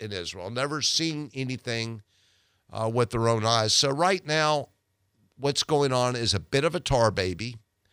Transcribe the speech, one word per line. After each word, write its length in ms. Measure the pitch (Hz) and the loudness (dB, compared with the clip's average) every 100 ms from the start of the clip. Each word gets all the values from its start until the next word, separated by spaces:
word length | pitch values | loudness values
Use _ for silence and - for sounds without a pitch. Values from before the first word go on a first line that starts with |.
in 100 | 110 | -8
Israel, 380 | 98 82 92 90 | -8 -8 -10 -8
never 320 | 117 143 151 | -6 -4 -2
seen 500 | - - 165 151 147 | -2 0 -2 -4 -8
anything, 680 | 135 131 127 - 117 113 113 - _ _ _ _ _ _ | -6 -6 -6 -6 -4 -6 -8 -16 _ _ _ _ _ _
uh, 160 | 104 113 | -6 -2
with 200 | 117 120 | 0 0
their 160 | 120 113 | 2 2
own 180 | 113 110 | 2 2
eyes. 280 | 117 110 | 2 2
So 180 | - 143 | 2 2
right 340 | 139 180 190 151 | 2 2 0 0
now, 440 | 156 151 151 131 _ _ _ _ _ _ - | 0 2 0 -4 _ _ _ _ _ _ -4
what's 260 | 139 143 | -2 -2
going 300 | - 151 143 | 2 2 4
on 220 | 127 123 123 | 2 2 0
is 180 | 113 | 0
a 60 | 98 | -2
bit 240 | 80 135 | 0 0
of 120 | 156 165 | 2 0
a 40 | |
tar 320 | - 135 113 | 0 4 4
baby 440 | 101 92 90 113 113 _ _ _ | 4 -2 -4 -8 -10 _ _ _